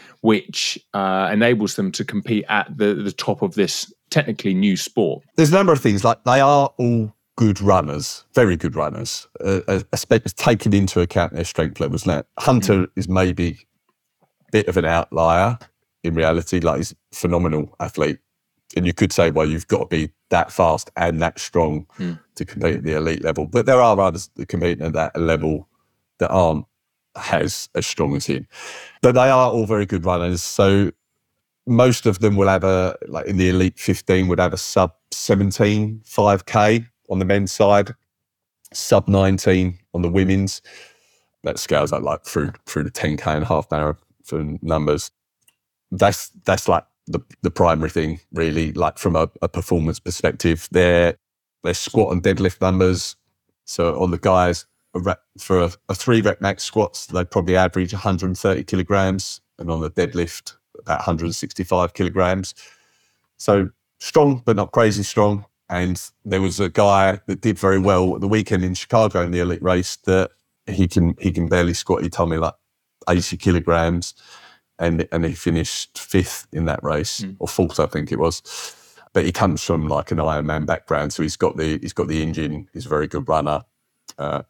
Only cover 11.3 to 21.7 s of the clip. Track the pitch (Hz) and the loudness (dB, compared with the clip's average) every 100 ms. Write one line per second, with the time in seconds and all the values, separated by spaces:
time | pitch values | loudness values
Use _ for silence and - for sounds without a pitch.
11.3 | 80 82 - 80 - 73 - - 73 - | -4 -6 -4 -4 -4 -4 -2 -2 -4 -6
12.3 | - - 123 98 98 90 98 92 92 92 | -2 2 2 4 2 0 -4 -2 2 2
13.3 | 87 87 - _ _ _ _ _ _ _ | 0 -4 -4 _ _ _ _ _ _ _
14.3 | _ _ 107 - 87 80 82 - 82 82 | _ _ 0 2 0 2 0 0 0 4
15.3 | 85 110 120 - _ _ _ 85 80 80 | 4 2 -2 -10 _ _ _ -4 0 2
16.3 | 82 - 90 82 69 - - _ - 87 | 2 -2 0 0 0 -4 -10 _ -6 -2
17.3 | 85 82 76 71 - 80 - 76 - _ | 0 0 -2 -4 -8 -8 -2 -2 -4 _
18.3 | _ _ _ - - 90 - 95 - 85 | _ _ _ -8 -2 -2 0 0 2 2
19.3 | 78 78 80 - 98 - 80 78 - _ | 2 0 -2 -2 -2 0 -2 -4 -10 _
20.3 | 87 - - 85 73 - - 85 80 82 | 0 0 2 2 2 -4 -2 -2 0 -2
21.3 | - - 85 80 | -4 -4 0 0